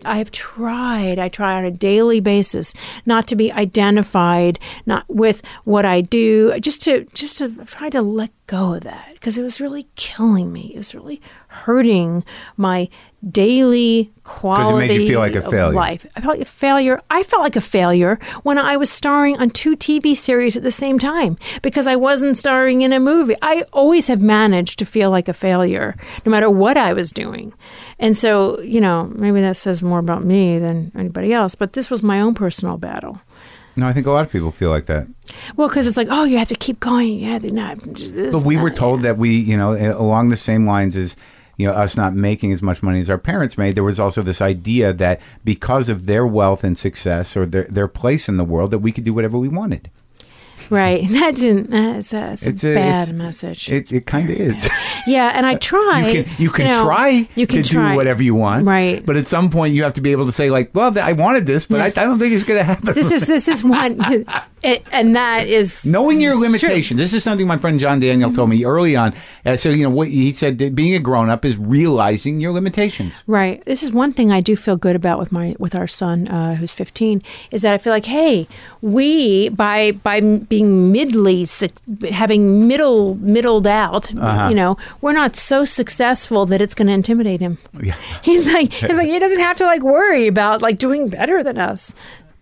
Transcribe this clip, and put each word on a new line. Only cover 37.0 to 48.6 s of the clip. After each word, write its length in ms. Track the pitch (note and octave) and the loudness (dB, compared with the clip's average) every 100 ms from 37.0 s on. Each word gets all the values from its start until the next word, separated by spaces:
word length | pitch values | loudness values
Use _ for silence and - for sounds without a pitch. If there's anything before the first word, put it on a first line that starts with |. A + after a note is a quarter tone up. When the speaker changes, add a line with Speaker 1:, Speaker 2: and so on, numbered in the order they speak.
| A#3 G#3 | 0 -2
Speaker 1:
You 100 | G#3+ | -6
have 120 | A#3 | -6
to 100 | G#3 | -6
not 260 | G#3+ G#3+ A3 D#3 | -6 -8 -12 -14
this 380 | - - B2+ G3+ | -16 -12 -6 -2
Speaker 2:
But 100 | D#3+ | 0
we 100 | C#3+ D#3 | 0 2
Speaker 1:
and 60 | |
Speaker 2:
were 60 | E3 | 0
Speaker 1:
that." 60 | - | 0
Speaker 2:
told 240 | B2 B2+ | 0 0
that 160 | A#2+ A2 | 0 0
we, 120 | A#2 A2+ | 2 2
you 200 | A2 G#2 | 2 0
know, 160 | G2+ | 0
a-, 240 | G#2+ G#2+ G#2+ | 0 -2 0
along 340 | G#2+ A2 A#2+ | 0 2 2
the 60 | A2+ | 0
same 300 | - A2 G#2+ | 0 2 2
lines 300 | G2+ G2 F#2 | 2 0 -2
as, 180 | F2+ - - _ _ - | -6 -10 -20 _ _ -4
you 80 | G2+ | -2
know, 40 | |
us 240 | G2+ G2+ - | 0 -2 0
not 160 | F#2+ | -2
making 380 | G2 G2+ G#2+ G2+ | 0 -2 -2 -2
as 100 | F2+ | -2
much 220 | F#2+ F2 | -2 -2
money 180 | F#2+ F#2 | 0 0
as 80 | F2 | 0
our 100 | F#2 | -2
parents 380 | - F#3+ C3 - | -2 -2 -2 -2
made, 200 | G2 G2 | -2 0
there 80 | |
was 160 | G2+ G2+ | -2 0
also 200 | G2+ A2 | -2 -2
this 200 | F#2 F2+ | -4 -2
idea 500 | G2 F2+ G2 A#2+ G2+ | -2 -2 -2 0 0
that 260 | F2+ F2+ F2+ - - | 0 0 -2 -6 -8
because 440 | A2 G#2 - C3 A#2+ | -4 -4 -2 -2 0
of 180 | G2 F#2 | -4 -2
their 200 | G#2 A#2+ | 0 2
wealth 380 | G#2+ G2 G2 | 2 2 0
and 120 | F#2+ F2 | -2 -2
success 600 | G2 - F#2 F2 F2+ G2 | -6 -6 -4 -4 -4 -4
or 100 | F2 | -2
their, 220 | F#2 - | -2 -2
their 160 | G2+ G2+ | -2 -4
place 420 | - A#2+ D3+ - | -2 -2 -2 -2
in 80 | F#2 | -2
the 60 | |
world, 300 | E2+ E2 | 0 -2